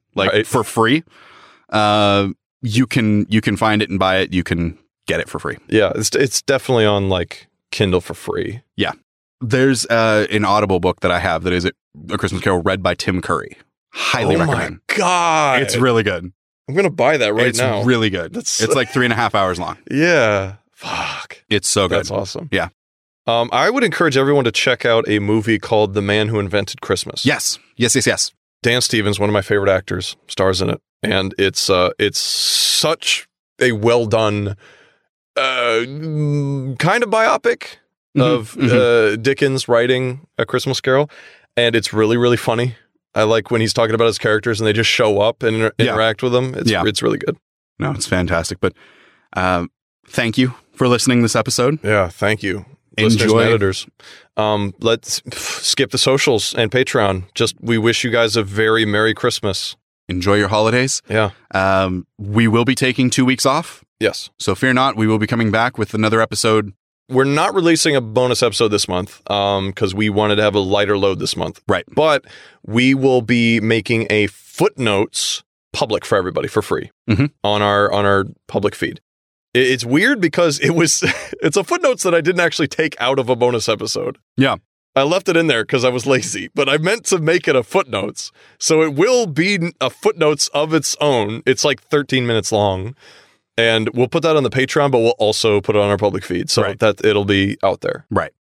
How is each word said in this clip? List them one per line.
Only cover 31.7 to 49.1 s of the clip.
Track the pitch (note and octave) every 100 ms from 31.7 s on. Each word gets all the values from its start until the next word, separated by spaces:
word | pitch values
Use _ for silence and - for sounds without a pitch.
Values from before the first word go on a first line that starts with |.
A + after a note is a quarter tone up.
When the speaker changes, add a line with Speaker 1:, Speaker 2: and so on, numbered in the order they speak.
| F2+ F2+ -
Speaker 2:
it's | G#2 -
such | - - - - - - D3+ E3 - - - _ _ -
a | B2+
well | A2 A#2 A#2+ A2+
done, | A2+ G#2+ G#2 G2+ G2 - - _ _ _ _ _ -
uh, | C3 B2+ A#2+ A2+ B2
mm, | D3 D#3 D3+ D3 D3 C#3 C#3 C3 B2
kind | D#3+ A#3
of | A3+
biopic | A3 A3+ - - - - - _ _ _ C#3+
Speaker 1:
Mm-hmm. |
Speaker 2:
of, | B2+ B2 A2 -
Speaker 1:
Mm-hmm. | B2+ B2 A#2+ A#2+ A2
Speaker 2:
uh, | A2+
Dickens | A#2+ C3+ C#3 C3+ -
writing | A#2 B2 B2+ B2+ C3 - -
A | A2+
Christmas | B2 C3+ C3+
Carol. | C3+ C3 D3 - - - _ -
And | A#2 A2+
it's | -
really, | G#2+ G#2+ A#2+
really | A#2+ A#2+
funny. | - A2+ B2 A#2 _ _ _ G#2+
I |
like | A2 A2+ -
when | A#2
he's | A2
talking | - A2+ A2+
about | A#2
his | G2+
characters | A#2 G#2+ A#2 G#2+
and | A2
they |
just | G#2 A2
show | - A2 G2+
up | A2 -
and | A#2 A2
inter-, | A2 -
Speaker 1:
Yeah. | A#2+
Speaker 2:
interact | G#2+ A2+ G#2+
with | B2
them. | B2 C3 B2+
It's, | A#2
Speaker 1:
Yeah. | G2 G#2+
Speaker 2:
it's | G2+
really | A2+ -
good. | - - _ _ _ -
Speaker 1:
No, | C#3+
it's | C#3+ -
fantastic. | F#2 F2 E2+ E2+ F2+
But, | F#2+ - _ _ _